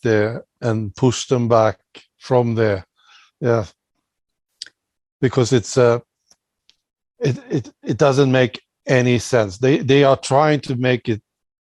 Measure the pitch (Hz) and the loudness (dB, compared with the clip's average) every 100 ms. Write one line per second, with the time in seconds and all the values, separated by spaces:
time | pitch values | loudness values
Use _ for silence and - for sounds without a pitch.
0 | 120 107 107 120 - _ 123 110 107 - | -2 0 -2 -6 -16 _ -4 -4 -6 -2
1 | 131 - - 127 117 117 110 - _ - | -2 -2 -4 -2 2 2 2 -2 _ -20
2 | _ _ - 127 120 113 110 98 - _ | _ _ -2 0 0 -2 -2 -2 -8 _
3 | _ - _ _ 127 117 98 _ _ _ | _ -20 _ _ -2 -2 -4 _ _ _
4 | _ _ _ _ _ _ - _ _ _ | _ _ _ _ _ _ -20 _ _ _
5 | _ _ 127 - 117 127 - - 120 120 | _ _ -2 0 0 0 0 2 2 0
6 | - _ _ _ _ _ _ _ _ _ | -6 _ _ _ _ _ _ _ _ _
7 | _ _ 143 190 247 147 180 _ - 123 | _ _ -4 -4 -6 -8 -8 _ -8 0
8 | 147 135 135 131 123 - _ _ - 131 | 2 4 2 2 0 -2 _ _ -2 0
9 | 123 123 - 123 104 95 131 160 127 139 | 2 0 0 0 0 -2 0 0 2 4
10 | 139 131 - 135 156 151 - 123 127 123 | 4 2 0 0 2 0 -4 -4 -2 -2
11 | - 107 - _ _ _ _ | -2 -6 -8 _ _ _ _